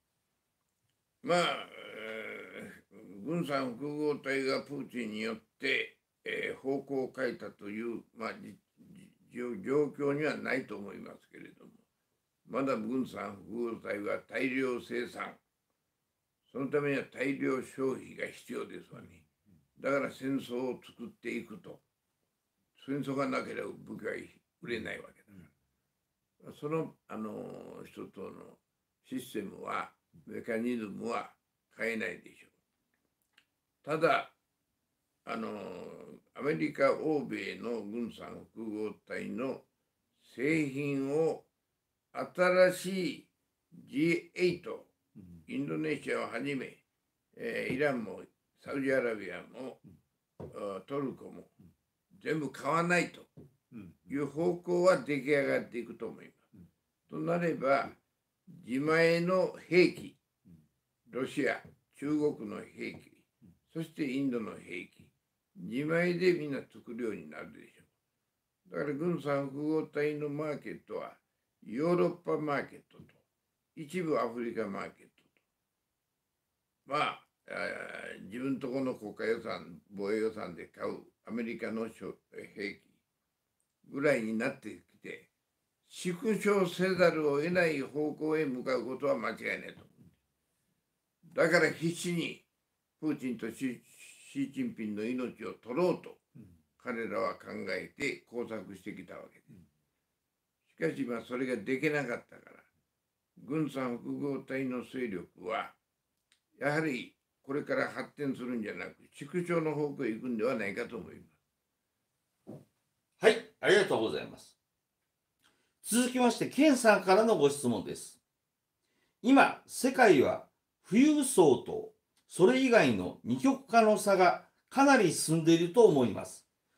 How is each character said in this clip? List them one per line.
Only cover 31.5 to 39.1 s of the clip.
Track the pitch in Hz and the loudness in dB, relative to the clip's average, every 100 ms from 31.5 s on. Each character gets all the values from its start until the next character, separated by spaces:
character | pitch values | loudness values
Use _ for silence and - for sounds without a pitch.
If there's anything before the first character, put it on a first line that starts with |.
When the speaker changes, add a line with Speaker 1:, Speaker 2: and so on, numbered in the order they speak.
| _ _ - | _ _ -6
Speaker 1:
変 | 113 | -4
え | 113 | -2
な | 98 | -4
い | 87 | -6
で | - | -14
し | - | -20
ょ | - | -20
う。 | _ _ _ _ _ _ _ _ _ _ _ _ _ 139 156 | _ _ _ _ _ _ _ _ _ _ _ _ _ -6 0
た | |
だ、 | 156 131 - _ _ _ _ _ _ _ _ _ - | 4 2 0 _ _ _ _ _ _ _ _ _ -8
あ | 113 | -6
の、 | 107 104 92 90 85 82 82 - _ | -6 -8 -10 -10 -12 -14 -18 -20 _
ア | - | -4
メ | 135 | -2
リ | 160 151 | 0 -2
カ、 | - 135 | 4 4
欧 | - 151 147 117 | 4 0 0 -2
米 | 104 98 92 | -4 -6 -6
の | 110 117 | -6 -6
軍 | 101 117 113 | -6 -6 -8
産 | - 85 92 90 | -8 -14 -14 -16
複 | 107 110 | -12 -8
合 | 107 107 - | -6 -6 -8
体 | - | -10